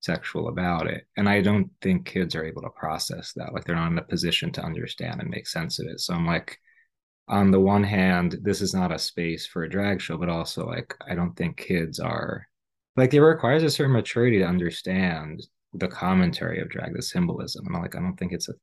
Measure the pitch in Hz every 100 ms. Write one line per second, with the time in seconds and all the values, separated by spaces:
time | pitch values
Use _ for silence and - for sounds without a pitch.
0 | - 85 - 80 78 - 87 85 82 82
1 | - - 101 101 95 104 92 - 98 90
2 | - 95 85 80 80 78 85 - 82 80
3 | - 85 - - 80 - - 85 82 85
4 | - 85 85 - - - 87 82 82 -
5 | 82 82 - - - - 82 - 80 -
6 | - - 82 165 - - _ _ _ _
7 | _ _ - 107 98 95 95 104 101 104
8 | 92 90 87 92 95 95 95 92 90 80
9 | - - 85 80 - 90 80 92 101 92
10 | - 82 87 82 82 - 82 82 - -
11 | - 85 87 - 85 - - 90 80 80
12 | 85 78 76 - - _ _ _ _ -
13 | 127 147 156 160 117 151 160 - 139 120
14 | 98 120 123 107 90 90 85 - 95 92
15 | 92 80 76 82 - _ _ 90 92 -
16 | 90 95 87 - 85 82 - - - -
17 | - - 85 - - - 92 90 87 85
18 | 90 90 90 87 - -